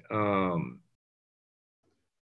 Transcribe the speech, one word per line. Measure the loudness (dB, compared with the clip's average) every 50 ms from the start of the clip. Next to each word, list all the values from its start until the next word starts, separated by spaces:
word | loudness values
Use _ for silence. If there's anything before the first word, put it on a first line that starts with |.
| -10 -6
um, | -2 0 0 2 2 2 2 2 0 -2 -4 -6 -10 -16 _ _ _ _ _ _ _ _ _ _ _ _ _ _ _ _ _ _ _ _ _ _ _ _ _ _ _ _